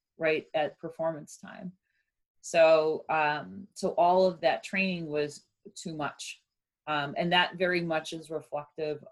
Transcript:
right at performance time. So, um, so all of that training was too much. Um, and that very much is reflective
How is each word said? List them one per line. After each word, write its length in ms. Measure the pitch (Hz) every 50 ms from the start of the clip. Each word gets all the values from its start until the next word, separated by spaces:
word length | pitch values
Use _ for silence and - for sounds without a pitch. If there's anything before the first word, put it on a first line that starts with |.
| _ _ _ -
right 300 | 165 160 160 151 - - -
at 260 | 156 151 139 143 _
performance 560 | - 160 - - 160 165 165 180 160 - - -
time. 340 | - - - - - 180 185 _ _ _ _ _ _ _ _ _ _ _ _ _
So, 640 | - - - 170 160 160 160 156 156 160 156 - - -
um, 580 | 156 156 151 147 151 147 147 185 190 196 - - _
so 160 | - - 180
all 340 | - - 170 175 180 185 190 185
of 120 | 175 160
that 220 | 170 160 135 - -
training 440 | - - 190 190 190 180 170 165 151
was 360 | 147 151 147 147 147 - - _ _ _ - 202 -
too 200 | - - 180 160
much. 460 | 151 143 135 - - - - - - _ _ _ _ _ _ _ _ _
Um, 300 | 151 151 147 143 147 - -
and 120 | 175 175 180
that 220 | 180 175 - - 175
very 240 | 185 180 180 175
much 320 | 170 170 160 156 156 - 165
is 160 | 165 156 151
reflective 720 | 165 151 151 - - 147 147 - _ - 156 151 151 143 - -